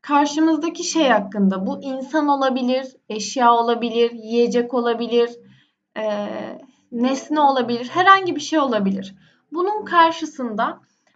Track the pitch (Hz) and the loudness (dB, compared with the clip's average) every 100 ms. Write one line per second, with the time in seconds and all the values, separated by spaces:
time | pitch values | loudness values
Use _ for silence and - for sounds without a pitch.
0 | - 285 294 294 320 311 320 - - 330 | 0 2 2 2 2 2 -2 -6 -4 0
1 | 277 214 202 214 190 190 208 285 277 262 | 4 2 0 0 2 2 -4 -6 -8 -8
2 | 254 311 294 277 269 254 247 254 262 - | -4 -2 0 2 0 0 0 -2 -4 -14
3 | - 214 - 269 240 233 233 233 233 233 | -10 -8 -6 2 4 4 2 0 -2 0
4 | 233 233 220 233 240 247 240 254 233 226 | 0 -2 -4 0 2 2 -2 -2 -2 -2
5 | 233 240 233 - - _ _ _ _ - | 0 0 0 -4 -20 _ _ _ _ -8
6 | 214 208 208 214 - - - _ _ 240 | -6 -4 -6 -8 -10 -14 -20 _ _ -2
7 | 254 269 - 302 285 262 233 240 247 330 | -2 -2 -4 2 2 2 0 -4 -4 2
8 | 370 392 359 285 - 311 269 214 196 196 | 6 6 4 -6 -2 0 2 0 0 -4
9 | - - _ _ - 311 381 427 - 349 | -8 -18 _ _ -10 -4 -2 -2 0 4
10 | 330 330 302 - 240 208 262 339 _ _ | 4 2 -8 -8 -6 -4 -4 -6 _ _
11 | _ | _